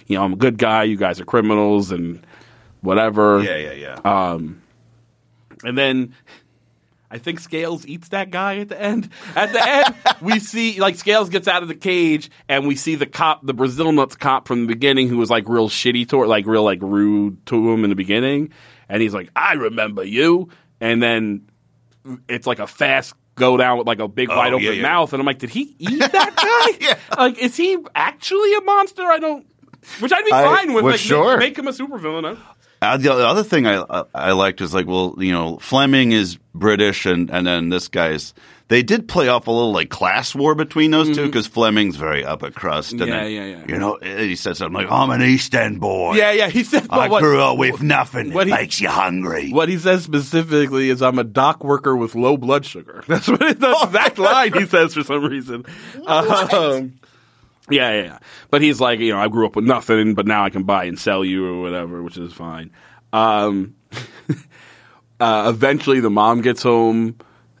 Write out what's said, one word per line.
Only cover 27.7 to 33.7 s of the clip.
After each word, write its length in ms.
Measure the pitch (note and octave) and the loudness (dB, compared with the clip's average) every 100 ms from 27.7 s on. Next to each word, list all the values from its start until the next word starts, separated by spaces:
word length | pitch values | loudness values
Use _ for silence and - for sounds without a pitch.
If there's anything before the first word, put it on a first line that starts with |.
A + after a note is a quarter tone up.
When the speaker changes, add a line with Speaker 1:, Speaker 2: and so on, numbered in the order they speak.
| F#4 D4+ - | -2 -4 -4
Speaker 1:
actually 580 | D#3+ D4 - F#4+ G#4 G#4 | -4 -4 -4 0 2 2
a 60 | |
monster?" 420 | G4 G4+ G4 F#4+ | 2 0 0 -2
I 160 | F4+ D#4+ | 0 0
don't, 260 | D#4 D4 - _ _ _ - - | -2 -6 -12 _ _ _ -20 -8
which 120 | A3+ | -2
I'd 140 | F#4 G#4+ | 0 2
be 60 | |
Speaker 2:
I 100 | C4+ | 4
Speaker 1:
fine 300 | - F#4+ F4+ | 6 4 2
with, 100 | A#3 | 2
Speaker 2:
was 100 | A#3 | 2
Speaker 1:
like, 60 | A#3 | 2
Speaker 2:
sure. 380 | G3+ D3 G3+ C4 | 2 2 4 4
Speaker 1:
make, 140 | C4 | 2
make 80 | C#4+ | -2
him 80 | C#4 | -8
a 40 | |
supervillain. 640 | C4 C#4 B3+ D#3 D#3+ D#3+ A3+ - _ _ _ | -8 -10 -8 -8 -6 -8 -10 -18 _ _ _
Speaker 2:
Uh, 160 | G#2 C3+ | -2 2
the, 60 | C#3 B2+ | 2 4
the 100 | A#2+ | 4
other 180 | F#3 | 2
thing 220 | G#3+ E3 | 2 2
I, 160 | A#2 | 2